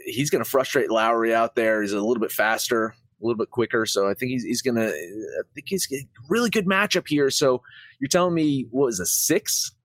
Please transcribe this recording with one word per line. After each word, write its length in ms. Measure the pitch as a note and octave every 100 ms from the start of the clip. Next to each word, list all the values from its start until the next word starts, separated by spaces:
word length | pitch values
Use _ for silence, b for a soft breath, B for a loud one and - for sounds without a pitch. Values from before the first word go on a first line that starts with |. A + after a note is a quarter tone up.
| -
he's 240 | A#2 D3+
gonna 160 | C#3+ A#2
frustrate 440 | C3 C3 C#3 G2+
Lowry 460 | A2 A2+ A#2 A2+ A2+
out 200 | A#2 B2
there. 260 | A2 G#2+
He's 100 | G#2
a 80 | G#2
little 220 | G#2+ A#2+
bit 100 | G#2+
faster, 540 | - G#2+ A2 - A#2+ A2
a 380 | - _ - A2+
little 120 | A2
bit 120 | G#2+
quicker. 360 | A#2+ A2 A#2 A2
So 220 | G2+ G2
I 60 |
think 180 | G2+ B2+
he's, 120 | C3
he's 180 | F#2+ A#2+
gonna, 260 | C3 A#2 A2
I 540 | D2+ E2+ G#2+ F2 C#2+ -
think 140 | D3 -
he's 200 | F#3+ -
a 160 | C#3 C3+ - C#3
really 200 | A3+ A#3+
good 160 | A3+ F#3
matchup 420 | F#3+ G#3 F3+ -
here. 220 | D3 C#3
So 320 | - C#3 B2+ B B B B
you're 80 | C#3
telling 260 | F3 F3+
me, 340 | E3 D3+ C#3 A#2+
what 160 | B2+ C3+
is 120 | F#2+
a 40 | F2
six? 680 | - - E3 - - - _